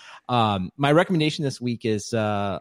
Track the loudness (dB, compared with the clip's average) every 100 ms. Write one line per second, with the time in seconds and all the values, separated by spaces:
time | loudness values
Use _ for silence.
0 | -20 -14 -2 2 2 0 -4 -2 4 4
1 | 4 2 0 -2 -6 -4 -6 -4 -2 -2
2 | -2 -2 -2 -2 -4 -6